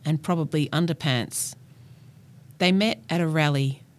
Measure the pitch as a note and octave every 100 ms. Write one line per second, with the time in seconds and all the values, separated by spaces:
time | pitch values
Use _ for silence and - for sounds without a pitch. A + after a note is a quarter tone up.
0 | D3+ D#3 - E3+ D3+ D#3 C#3+ D3+ E3+ D#3+
1 | D3 B2+ G#2 - - - - - - -
2 | - - - - - - F3+ F#3+ A3 -
3 | - E3+ D#3+ D#3 D3 C#3 C3+ C3+ -